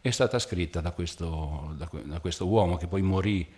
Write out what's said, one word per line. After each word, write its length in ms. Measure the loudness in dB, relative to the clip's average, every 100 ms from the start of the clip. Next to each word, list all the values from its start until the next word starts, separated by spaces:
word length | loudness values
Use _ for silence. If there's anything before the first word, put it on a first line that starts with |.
è 100 | -2
stata 280 | 2 2 2
scritta 420 | -2 -2 0 0
da 120 | -4
questo, 840 | -2 -6 -4 -4 -4 -4 -6 -6 -8
da 120 | -8
que-, 160 | -8
da 160 | -8 -6
questo 260 | -6 -2 2
uomo 300 | 4 4 2
che 100 | 0
poi 160 | 0
morì 460 | 2 4 2 0 -2